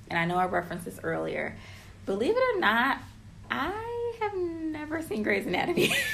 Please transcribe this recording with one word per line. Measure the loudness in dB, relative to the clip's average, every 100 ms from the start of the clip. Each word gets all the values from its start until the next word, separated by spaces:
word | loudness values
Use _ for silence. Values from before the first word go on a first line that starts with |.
| -2
And | 0
I | 2
know | 4
I | 2
referenced | 2 -2 -6 -8
this | -6
earlier. | -2 -2 -2 -2 -4 -6 -14 -16 -18 -10 -2
Believe | 2 4 4
it | 4 4
or |
not, | 4 6 4 2 -6 -16 -18 -10 -4
I | -2 -2 -2 -4 -2 -2 -2
have | -2 -2
never | -4 -4 -4 -4 -4 -4
seen | -2 -2
Grey's | 2 2 2
Anatomy. | 0 2 4 4 4 0